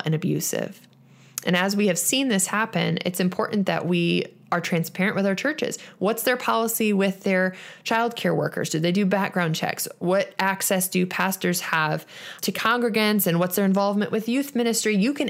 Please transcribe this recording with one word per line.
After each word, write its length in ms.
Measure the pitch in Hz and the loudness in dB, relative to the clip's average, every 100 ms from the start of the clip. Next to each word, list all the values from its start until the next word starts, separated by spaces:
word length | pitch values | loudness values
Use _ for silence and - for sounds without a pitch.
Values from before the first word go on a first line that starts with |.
| - | 0
and 80 | |
abusive. 720 | 156 - - - - - - - _ - - - - | 0 0 -2 -2 -4 -4 -8 -20 _ -20 -20 -16 -6
And 120 | - 180 | 0 2
as 200 | 190 202 | 2 2
we 120 | 208 | 2
have 100 | 170 | 2
seen 300 | - 262 269 | 2 2 2
this 200 | 196 - | 2 2
happen, 520 | 208 220 175 170 165 | 0 0 0 0 0
it's 160 | - 185 | -2 0
important 460 | 185 185 - 208 190 | 0 0 0 0 0
that 220 | 165 170 | 0 0
we 380 | 180 170 175 - - - | 2 2 0 -2 -8 -4
are 100 | 175 | -4
transparent 540 | 165 170 165 - 190 196 | 0 -2 -2 -2 0 0
with 100 | 196 | 0
our 100 | 190 | 0
churches. 420 | 277 302 - - - - | -2 -2 -4 -4 -12 -4
What's 240 | 185 233 | -2 0
their 140 | 269 247 | 0 0
policy 560 | - 226 226 226 220 | 0 0 0 0 2
with 300 | 202 196 190 | 2 2 0
their 320 | 196 185 185 185 - - | 0 2 0 -2 -12 -12
childcare 520 | - 226 233 233 180 160 | -2 0 0 -2 -2 0
workers? 340 | 147 170 165 | -2 -2 -4
Do 100 | 156 | -2
they 120 | 170 | 0
do 140 | 185 196 | 2 2
background 500 | 196 196 185 170 160 | 2 0 0 -2 0
checks? 320 | - - - - | -4 -4 -8 -4
What 340 | 175 190 - - | 0 0 0 -2
access 480 | 190 190 - 190 180 | -2 0 0 0 0
do 180 | 185 180 | 0 0
pastors 560 | - 185 190 180 175 | 0 -2 0 -2 -2
have 440 | - 160 156 160 - - - - | -2 0 0 -2 -6 -18 -18 -8
to 100 | - | -6
congregants, 760 | - 220 240 240 220 214 214 185 | 0 2 2 2 2 2 2 2
and 120 | 170 | 2
what's 160 | 180 208 | 2 2
their 100 | 196 | 2
involvement 460 | 190 202 208 196 | 4 2 0 0
with 160 | 220 220 | -2 -2
youth 280 | 254 277 240 | -2 -2 -2
ministry? 400 | 233 226 214 208 | 0 0 0 2
You 180 | 220 | 2
can 160 | 285 | 0